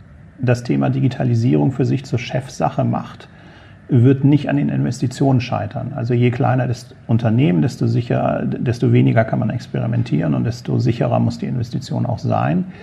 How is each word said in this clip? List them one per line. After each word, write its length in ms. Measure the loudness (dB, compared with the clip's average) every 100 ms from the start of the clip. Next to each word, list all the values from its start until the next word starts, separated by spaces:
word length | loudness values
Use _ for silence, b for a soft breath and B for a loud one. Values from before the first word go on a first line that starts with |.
| -20 -20 -20 -4
das 240 | 0 0
Thema 280 | 0 0 0
Digitalisierung 800 | 2 0 0 0 2 2 2 2
für 120 | 0
sich 200 | 0 -2
zur 160 | -2 -6
Chefsache 640 | -4 -6 -6 -4 -4 0
macht, 440 | -2 -2 -6 -16 -20 B B B B B 0
wird 300 | 4 6 6
nicht 260 | 4 2 2
an 80 | -2
den 120 | 0
Investitionen 720 | 0 -2 -2 -4 0 2 2
scheitern. 520 | 0 -4 -6 -8 -8 -6
Also 180 | -2
je 160 | 2 2
kleiner 380 | 2 0 0 0
das 260 | -4 -8 -12 -2
Unternehmen, 520 | 0 2 2 4 2
desto 280 | 0 0 0
sicher, 560 | 0 0 0 0 -2 -2
desto 460 | -4 -2 0 4
weniger 320 | 4 4 4
kann 160 | 2 0
man 100 | -2
experimentieren 840 | -4 -6 -4 -2 -2 -2 -2 0
und 100 | 0
desto 340 | -2 -4 -4 -2
sicherer 400 | 0 0 0 0
muss 200 | 0 -2
die 80 | -4
Investition 600 | -4 -4 -6 -6 -4 -4
auch 140 | -4
sein. 460 | -2 0 0 0 -4 B